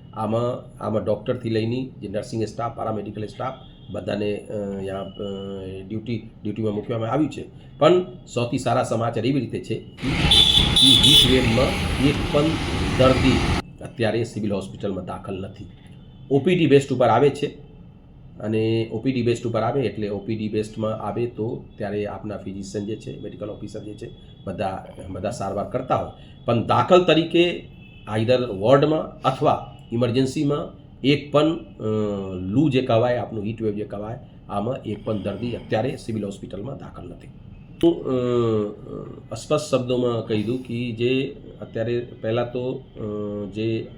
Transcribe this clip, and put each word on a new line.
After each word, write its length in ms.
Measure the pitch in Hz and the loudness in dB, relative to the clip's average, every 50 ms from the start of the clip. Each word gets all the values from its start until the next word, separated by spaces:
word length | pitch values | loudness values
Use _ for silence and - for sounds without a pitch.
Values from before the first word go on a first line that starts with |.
| - - - | -20 -14 -8
આમાં, 640 | 117 110 104 110 113 120 120 127 - - - - - 101 | -4 -2 0 0 0 0 0 -2 -4 -8 -12 -12 -8 -4
આમાં 200 | 107 107 107 98 | -2 -2 0 0
ડૉક્ટરથી 460 | 107 104 - - - 123 113 - 113 | 0 -2 -2 0 -4 -4 -2 -2 -2
લઈને 400 | 110 110 110 113 120 127 131 127 - - | 0 0 0 0 -2 -2 -4 -6 -10 -12
જે 80 | 104 98 | -10 -6
નર્સિંગ 360 | 95 104 101 - - 113 110 | -6 -6 -6 -4 -4 -4 -4
સ્ટાફ, 320 | 101 - - 113 117 - | -4 -4 -6 -6 -6 -6
પેરામેડિકલ 500 | - 101 110 110 104 101 107 101 107 104 | -6 -6 -4 -4 -4 -6 -8 -8 -8 -8
સ્ટાફ 280 | 101 - - 123 131 131 - - - - - - - 92 | -10 -8 -8 -8 -8 -8 -10 -16 -20 -20 -20 -16 -12 -10
બધાને, 440 | 101 - 104 104 101 104 104 104 | -8 -4 -4 -2 -2 0 -2 -2
અ, 380 | - - - 107 104 101 98 98 | -4 -6 -8 -6 -6 -4 -4 -6
અહીંયા, 240 | 98 95 95 95 98 | -6 -6 -6 -6 -6
અ, 120 | 98 95 - - 101 101 98 98 98 98 98 98 95 95 95 95 95 95 | -8 -8 -10 -8 -8 -8 -6 -8 -8 -8 -8 -8 -10 -10 -10 -10 -10 -8
ડ્યુટી, 420 | 107 110 110 123 120 107 - - - - - | -8 -8 -6 -4 -6 -6 -6 -10 -16 -10 -6
ડ્યુટીમાં 320 | 110 101 110 110 107 104 | -6 -4 -2 -2 -2 -2
મૂકવામાં 360 | 104 104 - 120 110 113 113 | -2 -4 -4 -4 -4 -2 0
આવ્યું 200 | 123 147 156 - | 0 0 0 0
છે. 140 | - - - - - - - - - - | -2 -8 -12 -12 -14 -20 -20 -12 -2 4
પણ 280 | - 160 185 180 180 - - - - - - | 6 6 6 6 2 -2 -8 -16 -14 -6 -4
સૌથી 240 | 120 120 - - 120 | -2 -2 0 0 -2
સારા 240 | - 120 117 127 117 | 0 2 2 2 2
સમાચાર 440 | - 120 113 113 117 117 113 107 | 0 0 0 0 0 0 0 0
એવી 140 | 123 143 143 | 0 0 0
રીતે 200 | 117 113 - 95 | 0 -2 -4 -6
છે 140 | - - 110 | -4 -4 -6
કે 320 | - - - - - - 131 156 170 160 - - - - - - - - - 127 - - | -6 -8 -12 -12 -6 -4 -2 0 2 4 6 6 6 6 6 6 4 4 4 4 6 8
ઈ 60 | - - | 8 8
હીટ 380 | - - - - - 127 123 | 8 8 8 8 8 8 8
વેવમાં 360 | 127 131 117 117 113 120 131 135 127 - - - - - 127 143 | 6 4 4 4 4 4 4 2 2 0 0 0 0 2 4 4
એક 60 | 139 - - - - | 4 2 0 2 2
પણ 100 | 147 147 160 165 - - - - - - - - - | 2 4 4 2 0 -2 -2 -2 0 0 0 4 6
દર્દી 640 | 127 131 131 123 - 131 120 - - - - - - - - - - | 6 8 8 6 6 6 6 4 4 2 2 0 -2 -6 -10 -14 -14
અત્યારે 400 | - - - 113 107 104 117 117 | -10 -4 0 0 2 2 0 -2
સિવિલ 280 | - - 107 104 104 98 | -2 -4 -4 -2 -2 -2
હોસ્પિટલમાં 520 | 95 92 - - - - 101 95 92 85 | -2 -4 -6 -10 -6 -4 -4 -4 -4 -6
દાખલ 300 | 90 92 92 - - 98 | -8 -8 -10 -8 -8 -8
નથી. 320 | 92 95 101 101 - 101 - - - - - - - - - - - - - | -6 -8 -10 -10 -14 -16 -18 -18 -20 -20 -20 -20 -20 -20 -20 -20 -14 -4 2
ઓ 80 | 135 139 | 2 4
પી 180 | 139 - 180 | 4 4 4
ડી 100 | 160 165 | 4 6
બેઝ 220 | 139 135 139 135 - | 8 8 6 6 4
ઉપર 180 | 135 - 127 113 | 2 4 4 6
આવે 220 | 110 120 135 143 | 6 6 6 4
છે 400 | 139 - - 143 - - - - - - - - - - - - - - - - - - | 4 2 -4 -6 -6 -8 -18 -20 -20 -20 -20 -20 -20 -20 -20 -20 -20 -20 -20 -20 -16 -10
અને 480 | - 107 113 110 110 110 113 113 113 - - | -6 -2 0 2 2 2 2 0 0 -2 -4
ઓ 60 | 107 | -4
પી 140 | - 135 127 | -2 -2 0
ડી 100 | 127 113 | 0 2
બેઝ 240 | 120 117 117 - | 2 0 0 0
ઉપર 140 | 117 113 110 | -2 0 0
આવે 220 | 107 117 127 139 127 | 0 0 0 0 0
એટલે 260 | 104 - - 107 101 | -2 -2 -4 -4 -4
ઓ 100 | 104 98 | -4 -4
પી 180 | - - 113 | -4 -4 -4
ડી 120 | 107 107 107 | -4 -4 -2
બેઝમાં 440 | 101 107 107 104 - 113 110 110 110 | -2 -2 -2 -2 -4 -4 -4 -4 -4
આવે 340 | 107 104 104 98 110 120 | -4 -6 -6 -4 -2 -4
તો 380 | 120 - - 107 117 135 135 - - - | -4 -4 -4 -6 -6 -6 -8 -12 -14 -12
ત્યારે 300 | - 107 101 101 104 104 | -10 -8 -6 -4 -4 -4
આપના 300 | 101 98 98 - 107 101 | -4 -6 -8 -8 -8 -8
ફિઝિશિયન 480 | 92 - 101 95 98 98 98 - 107 104 | -8 -10 -10 -10 -10 -10 -8 -6 -6 -6
જે 120 | 104 110 | -6 -8
છે, 240 | 104 - 123 135 147 | -8 -10 -12 -12 -12
મેડિકલ 300 | - 104 95 107 104 104 | -12 -12 -12 -10 -10 -10
ઓફિસર 300 | 101 - 113 104 107 107 | -10 -10 -12 -12 -12 -12
જે 140 | 98 104 107 | -12 -12 -14
છે, 160 | 104 110 - - - - - - - - | -12 -14 -14 -16 -16 -20 -20 -20 -14 -12
બધા, 420 | 101 92 85 101 95 95 - - - - - - 90 | -10 -6 -4 -4 -4 -4 -6 -10 -14 -16 -14 -12 -10
બધા 220 | 92 92 95 101 | -8 -6 -6 -6
સારવાર 380 | - - 98 95 98 101 98 - | -4 -4 -4 -4 -4 -4 -4 -4
કરતા 280 | - 127 135 - 151 | -4 -6 -2 -2 -2
હોય. 140 | - - - - - - - - - - | -2 -2 -4 -10 -16 -20 -20 -20 -10 -2
પણ 220 | - 120 117 95 | 0 0 0 2
દાખલ 380 | - 113 110 - - 185 180 180 | 2 4 4 6 8 8 8 8
તરીકે 640 | 165 156 160 165 165 - 170 175 175 170 - - - - - - - - - - - 104 | 8 4 4 4 2 4 4 4 4 2 -4 -8 -14 -18 -20 -20 -20 -20 -18 -10 -4 -2
either 300 | 110 113 110 127 127 123 | 0 2 4 4 2 2
વોર્ડમાં 840 | 110 101 92 98 113 139 143 147 151 156 160 - - - - - 127 | 0 -4 0 4 6 8 8 8 6 2 0 -2 -4 -8 -2 -2 -2
અથવા 480 | 135 - 147 147 - - - - - - - - 113 | 0 2 2 2 2 2 -2 -10 -16 -16 -10 -4 0
ઇમરજન્સીમાં 880 | 117 123 120 113 131 135 131 - 160 147 143 143 151 170 - - - - - - - - | 0 2 2 4 4 2 2 2 0 0 0 0 0 -2 -6 -12 -16 -20 -20 -10 -2 2
એક 300 | 131 147 139 - - - | 2 2 2 2 2 4
પણ, 240 | 143 151 156 165 | 4 4 4 2
અ, 280 | 165 - - - - 110 110 107 107 107 104 101 98 98 95 95 | 0 -6 -12 -12 -6 -4 -2 0 0 0 0 -2 -2 -4 -6 -6
લૂ 340 | 90 90 92 101 127 160 147 | -6 -4 0 2 4 4 4
જે 140 | 120 127 120 | 4 2 2
કહેવાય, 340 | - 117 113 120 123 123 | 4 4 4 4 4 2
આપનું 280 | 120 107 - - 110 98 | 0 -2 -4 -6 -6 -4
હીટ 180 | 107 113 - 110 | -4 -4 -2 -2
વેવ 120 | 107 101 | -2 -2
જે 100 | 101 104 | -2 -6
કહેવાય, 340 | 101 104 101 104 107 120 139 - - - - - - | -6 -8 -8 -8 -8 -10 -10 -12 -16 -20 -18 -12 -6
આમાં 340 | 98 101 101 117 135 - - | -4 -2 -2 -2 -4 -4 -4
એક 220 | 110 104 101 - | -6 -8 -6 -4
પણ 180 | 123 110 101 90 | -4 -4 -2 -2
દર્દી 340 | 101 98 95 113 123 139 | -4 -4 -4 -4 -4 -6
અત્યારે 400 | - - - 117 107 113 135 156 | -6 -6 -2 -2 0 0 -2 -4
સિવિલ 280 | - - - 113 110 101 | -6 -6 -6 -4 -4 -4
હોસ્પિટલમાં 520 | 98 101 - - - - 95 104 131 - | -4 -8 -8 -12 -10 -10 -10 -8 -8 -10
દાખલ 320 | 87 87 - - - 90 87 | -12 -12 -14 -16 -14 -14 -16
નથી. 200 | - - - - - - - - - - - - - - - | -16 -16 -18 -20 -20 -18 -18 -18 -18 -18 -20 -16 -4 2 4
હું, 200 | 170 165 - - | 4 4 4 0
અ, 120 | - 131 127 123 123 120 120 117 113 110 107 104 104 - - - - 110 104 98 - - - - - - | -2 0 0 2 2 2 2 4 4 2 2 0 -2 -4 -10 -12 -12 -12 -10 -10 -12 -14 -14 -14 -12 -12
અ, 20 | |
સ્પષ્ટ 400 | - - - 156 147 - - - | -10 -4 0 0 0 0 2 0
શબ્દોમાં 520 | 127 123 120 127 123 123 120 117 113 110 | 0 2 2 0 2 2 2 0 0 0
કહી 160 | 110 113 107 104 | 0 0 0 0
દઉં 160 | 110 123 - | 0 -2 -4
કે 340 | - - 113 117 123 123 110 | -4 -4 -4 -4 -4 -4 -2
જે 440 | 104 120 123 131 131 139 - - - - - - - | 0 0 2 2 2 0 -2 -6 -10 -16 -16 -16 -14
અત્યારે 460 | - - - 113 113 117 120 120 120 - - - | -14 -8 -4 -4 -2 0 0 -2 -2 -6 -10 -6
પહેલાં 320 | - 110 113 120 120 120 - | -4 -2 0 0 0 -2 -4
તો, 320 | 123 123 127 135 135 131 - - | -4 -4 -4 -6 -6 -8 -14 -14
અ, 60 | - 113 104 104 104 104 104 104 104 104 95 | -10 -8 -6 -6 -4 -4 -4 -4 -6 -6 -6
જે 360 | 92 107 110 113 113 110 - - - | -4 -4 -2 -2 -2 -2 -4 -8 -12